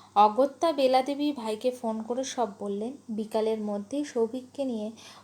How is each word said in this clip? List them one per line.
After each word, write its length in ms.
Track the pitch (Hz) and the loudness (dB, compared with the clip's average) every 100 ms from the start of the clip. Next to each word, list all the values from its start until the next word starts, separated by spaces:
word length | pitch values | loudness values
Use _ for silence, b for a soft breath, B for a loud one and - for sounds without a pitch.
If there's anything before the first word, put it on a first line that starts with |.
| b 202 | b 6
অগত্যা 560 | 214 214 277 - 339 | 6 6 2 2 0
বেলা 300 | 285 262 262 | 4 4 4
দেবী 300 | 262 277 294 | 2 0 -2
ভাইকে 400 | 277 220 214 254 | -2 -4 -2 -2
ফোন 300 | 247 226 220 | -2 -4 -4
করে 220 | 226 247 | -4 -4
সব 260 | 254 - 214 202 | -4 -2 -4 -4
বললেন। 380 | 202 202 233 277 - | -6 -4 -6 -8 -8
বিকালের 520 | 214 214 220 220 220 | -8 -2 0 0 0
মধ্যেই 440 | 208 208 202 285 294 | -2 -4 -4 -6 -4
সৌভিককে 600 | 240 226 254 254 - 269 | -2 -2 -2 -10 -6 -4
নিয়ে 260 | 220 214 - B B | -4 -6 -10 B B